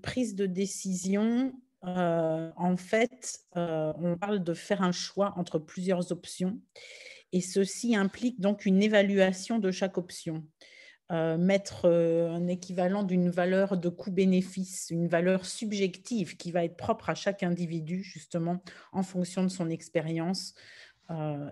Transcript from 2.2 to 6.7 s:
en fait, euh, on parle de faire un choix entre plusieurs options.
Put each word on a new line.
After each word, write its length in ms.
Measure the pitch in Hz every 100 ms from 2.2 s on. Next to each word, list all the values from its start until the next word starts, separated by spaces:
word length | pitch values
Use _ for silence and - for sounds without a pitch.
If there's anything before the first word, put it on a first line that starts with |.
| 160 160 160 165
en 180 | 180 180
fait, 640 | - 220 247 - - - _ 175
euh, 380 | 170 160 156 151
on 180 | 175 175
parle 260 | 202 208
de 100 | 170
faire 300 | 165 - 196
un 80 | 185
choix 420 | 180 - - 202 185
entre 220 | 175 165
plusieurs 520 | 151 - 185 180 175
options. 480 | 175 - - 185 247 -